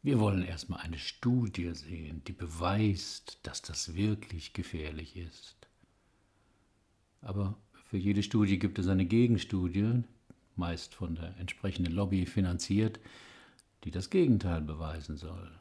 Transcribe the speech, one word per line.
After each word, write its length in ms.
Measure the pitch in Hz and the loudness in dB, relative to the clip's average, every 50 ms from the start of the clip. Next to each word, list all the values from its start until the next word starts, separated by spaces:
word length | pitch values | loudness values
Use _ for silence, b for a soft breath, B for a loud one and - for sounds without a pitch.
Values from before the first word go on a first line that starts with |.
| - | 2
wir 160 | 139 139 117 | 4 4 6
wollen 240 | 107 104 98 92 87 | 6 4 4 2 0
erstmal 380 | 85 87 85 - - 87 - | -2 -6 -10 -8 -8 -8 -8
eine 160 | - 82 82 | -6 -8 -8
Studie 760 | 78 - - - - - 120 123 127 117 104 95 - 87 85 82 | -6 -8 -10 -10 -2 0 2 2 2 2 0 -2 -4 -6 -6 -6
sehen, 480 | - - - 90 82 78 76 82 78 - | -8 -10 -12 -10 -10 -10 -10 -10 -10 -10
die 60 | - - | -12 -10
beweist, 1040 | - 90 80 80 82 87 90 98 104 110 104 95 90 - - - - _ - - _ - | -10 -10 -10 -6 -2 0 0 2 4 4 4 2 2 -2 -10 -12 -12 _ -18 -20 _ -14
dass 180 | - - - | -12 -12 -10
das 340 | - - - - - - 80 | -10 -8 -8 -8 -8 -6 -4
wirklich 560 | 92 101 107 104 104 - - 90 82 - - | -2 0 0 0 -2 -6 -10 -10 -10 -10 -8
gefährlich 640 | _ - 87 - - 82 78 78 78 76 76 - - | _ -8 -8 -6 -8 -8 -8 -6 -8 -10 -12 -12 -12
ist. 400 | 87 87 82 - - - - - _ - _ _ _ b b b b b b b b b b b b b b b b b b b b b _ _ _ _ _ _ _ | -12 -12 -12 -14 -18 -20 -20 -20 _ -20 _ _ _ b b b b b b b b b b b b b b b b b b b b b _ _ _ _ _ _ _
Aber 360 | - - 95 101 101 98 107 - _ _ _ - - | -8 -4 -2 -2 0 -2 -2 -6 _ _ _ -20 -12
für 120 | - - | -4 -4
jede 240 | 98 92 101 101 101 | 0 2 4 4 4
Studie 380 | 101 - - 110 107 98 101 87 | 2 4 4 4 6 6 4 4
gibt 180 | 107 98 - | 2 0 0
es 120 | - 90 92 | 0 2 2
eine 160 | 98 92 92 | 4 4 4
Gegenstudie, 1000 | 85 113 113 120 120 117 98 - - 107 92 90 87 85 98 104 113 123 123 113 - - _ _ _ - _ _ _ _ | 4 6 6 6 6 6 2 2 -2 -2 0 0 0 2 2 2 2 2 0 0 -2 -12 _ _ _ -20 _ _ _ _
meist 380 | - 90 87 82 78 - - - | -4 -4 -2 -4 -6 -8 -14 -8
von 200 | - 92 82 82 | -8 -6 -4 -4
der 220 | 82 85 90 95 | -6 -6 -10 -10
entsprechenden 560 | 92 92 87 - - - 98 92 - 90 82 82 | -10 -10 -10 -8 -4 -4 -4 0 0 0 0 2
Lobby 320 | 98 101 95 101 95 90 | 0 2 2 2 2 0
finanziert, 760 | - - 107 95 90 90 87 - - 95 104 110 110 107 - B B B B B B B B B B B B B _ _ _ - | 2 2 0 2 2 0 -2 0 2 4 4 4 2 0 -4 B B B B B B B B B B B B B _ _ _ -12
die 60 | 82 | -6
das 180 | 80 90 92 - | -6 -6 -6 2
Gegenteil 500 | - 190 170 139 117 98 - 92 85 80 | 4 4 6 6 6 4 4 0 0 -2
beweisen 560 | 76 76 78 78 80 78 80 80 78 - 76 | -2 -4 -6 -6 -6 -6 -8 -8 -8 -10 -10
soll. 340 | - 80 78 85 87 85 82 80 85 | -10 -10 -12 -12 -12 -14 -16 -20 -20